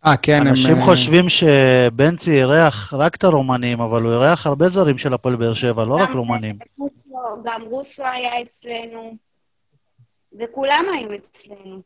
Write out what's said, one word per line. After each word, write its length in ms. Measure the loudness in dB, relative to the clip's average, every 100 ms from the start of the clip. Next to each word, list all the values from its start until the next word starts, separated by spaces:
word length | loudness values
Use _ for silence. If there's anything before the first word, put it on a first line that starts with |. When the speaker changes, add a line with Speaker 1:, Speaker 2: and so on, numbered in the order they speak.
| 2
Speaker 1:
אה, 120 | 2
כן, 240 | 2 2
הם, 60 | 4
Speaker 2:
אנשים 280 | 2 4 4
Speaker 1:
אה, 80 | 4
Speaker 2:
חושבים 440 | 4 4 2 2
שבנצי 1000 | 2 4 4 4 4 2 2 0 0 0
אירח 640 | 2 4 4 4 0 -10
רק 220 | -2 -2 0
את 80 |
הרומנים, 580 | 2 2 0 0 -2 -4
אבל 200 | -2 0
הוא 100 | 0
אירח 360 | 2 2 2 -2
הרבה 220 | 0 0
זרים 280 | 2 0 0
של 160 | -4
הפועל 220 | -4 -4 -2
באר 180 | -2
שבע, 320 | -2 -2 -2 -2
לא 120 | -2
Speaker 3:
גם 60 |
Speaker 2:
רק 60 | -2 -6
רומנים. 400 | -4 -6 -6 -12 -18 -12
Speaker 3:
רוסו, 320 | -12 _ _ -14 -12 -12 -12
גם 160 | -12
רוסו 420 | -10 -12 -10 -8 -6
היה 360 | -4 -4 -6
אצלנו, 680 | -10 -18 -14 -12 -12 -18 -18 -20 _ _ _ _ _ _ _ _ _ _ _ -16
וכולם 460 | -14 -6 -2 -2 -2
היו 220 | -6 -8 -14
אצלנו. 680 | -14 -16 -16 -18 -20 -20